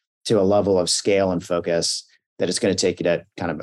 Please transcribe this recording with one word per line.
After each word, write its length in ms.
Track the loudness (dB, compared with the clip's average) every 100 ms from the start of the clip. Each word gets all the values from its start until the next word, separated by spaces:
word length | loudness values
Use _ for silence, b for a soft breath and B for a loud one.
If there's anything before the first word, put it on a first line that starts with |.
| _ _ 0
to 140 | 2
a 20 |
level 380 | 4 4 4 2
of 100 | 2
scale 420 | 0 2 2 2
and 120 | -2
focus 640 | -2 -4 0 -2 -2 -6 b b _ -6
that 80 | -4
it's 120 | -2
gonna 140 | -2
take 260 | 0 0 0
you 40 |
to 220 | 0 -2 -4 -8
kind 160 | -6
of 80 | -2